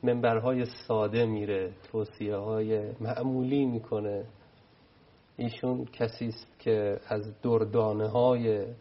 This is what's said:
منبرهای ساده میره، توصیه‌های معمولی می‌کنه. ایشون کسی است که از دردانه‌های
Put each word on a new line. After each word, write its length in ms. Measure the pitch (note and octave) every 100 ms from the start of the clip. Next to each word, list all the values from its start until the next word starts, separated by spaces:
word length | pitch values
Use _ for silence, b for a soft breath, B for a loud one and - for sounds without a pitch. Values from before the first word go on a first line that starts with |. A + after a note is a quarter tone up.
منبرهای 600 | B2 A#2+ A#2 A2+ A#2+ B2+ A#2 - -
ساده 380 | A2 G#2 A#2 A#2
میره، 460 | G#2+ G#2 G2 F#2 G2 -
توصیه‌های 1000 | A2+ G#2+ - G#2 G2+ G#2 A2 G#2+ A2 G#2+ -
معمولی 640 | A2+ - B2+ C3 B2+ C#3+ C3+
می‌کنه. 600 | A#2 A2+ G#2+ G#2 G2+ - - - _ _ _ _ _ _ _ _ -
ایشون 480 | A#2+ - B2+ B2+ B2
کسی 400 | - A#2 - A#2
است 340 | A2 - _
که 400 | - A2 G#2 G2+ -
از 340 | G#2+ G#2 G#2+
دردانه‌های 1200 | B2 A#2 G#2+ A2+ A2 G#2 G#2+ A#2 B2 B2 A#2 G#2+ G2+ A#2+